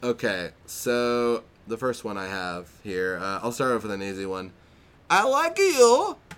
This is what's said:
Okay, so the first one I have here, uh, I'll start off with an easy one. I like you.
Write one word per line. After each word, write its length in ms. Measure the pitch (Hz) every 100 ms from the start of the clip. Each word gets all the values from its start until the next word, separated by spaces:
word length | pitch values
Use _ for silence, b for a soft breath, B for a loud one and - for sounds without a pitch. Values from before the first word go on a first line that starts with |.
Okay, 480 | 123 120 117 95 87 - -
so 760 | - - 120 120 120 120 117 - _ -
the 100 | 113
first 260 | 131 120
one 140 | 113 101
I 100 | 95
have 420 | 95 90 87 87 -
here, 340 | 104 92 92 92
uh, 180 | 95 98
I'll 100 | 113
start 220 | 117 131
off 100 | 120
with 80 | 107
an 120 | 98
easy 220 | 98 95 95
one. 260 | 95 92 - b b b b _
I 140 | 175
like 340 | 254 277 330 330
you. 600 | 392 294 240 254 403 339 _